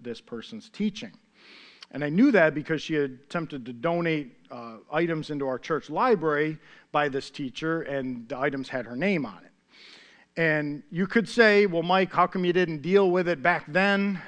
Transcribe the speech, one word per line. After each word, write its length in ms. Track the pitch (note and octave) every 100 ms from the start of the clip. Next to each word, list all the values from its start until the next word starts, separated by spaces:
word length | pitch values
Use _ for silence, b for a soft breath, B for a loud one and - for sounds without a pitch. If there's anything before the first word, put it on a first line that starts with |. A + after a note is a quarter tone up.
this 180 | A#2 A2+
person's 480 | - A#2 - A2 -
teaching. 440 | - G#3+ - G#2+ - _ B B B B B B
And 140 | C3
I 60 | D3
knew 200 | E3 C#4
that 220 | G#3 D#3+
because 280 | D3+ C#3+ D#3
she 100 | -
had 200 | D#3 C#3+
attempted 520 | B2 - F3 D#3+ C#3+
to 80 | A#2+
donate, 640 | A#2+ E3+ E3+ E3+ D#3 B2+ - -
uh, 260 | B2 A#2 A2 -
items 380 | D3+ E3+ D#3+ C#3+
into 160 | D3 C3+
our 120 | B2+
church 300 | - D3+ -
library 680 | D#3+ B3 G#3 D#3 D3 D#3 D#3 b b b
by 160 | D3+ D3
this 220 | C3+ -
teacher, 500 | - C3+ - D#3+ E3
and 460 | C3+ C#3 C3 B2 A2+
the 100 | B2+
items 300 | D3 C#3+ B2+
had 160 | C3
her 100 | A2+
name 300 | B2 F#3+ F3+
on 140 | A#2+ F2+
it. 60 | - _ _ b b b b b b -
And 480 | E3 D3+ D3 D3 -
you 180 | E3+ F#3+
could 200 | A3+ F3+
say, 380 | A#3 A3 G#3 G#3
"Well, 160 | E3+
Mike, 300 | E3+ F#3+ F#3
how 140 | D#3+ F3+
come 160 | F#3+
you 80 | F3+
didn't 300 | F3 F3 D#3
deal 280 | D3 G3 F#3+
with 160 | F3+ F3
it 160 | D#3
back 220 | E3+ F3 -
then? 540 | E3 G3 G3 G3+ F#3